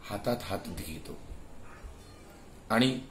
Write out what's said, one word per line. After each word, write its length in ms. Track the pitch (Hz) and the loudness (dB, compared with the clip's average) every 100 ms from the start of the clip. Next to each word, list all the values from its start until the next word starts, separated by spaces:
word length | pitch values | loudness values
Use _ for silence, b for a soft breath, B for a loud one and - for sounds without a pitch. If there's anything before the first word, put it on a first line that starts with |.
| - | -4
हातात 340 | 156 123 120 | 0 2 2
हात 260 | - - - 87 | 2 -2 -2 -6
घेतो 380 | - 78 - - - - - - - - - - - - - - - - - | -4 -6 -8 -10 -8 -10 -10 -10 -10 -10 -12 -12 -14 -14 -16 -16 -16 -16 4
आणि 280 | 113 131 123 - | 8 8 6 -2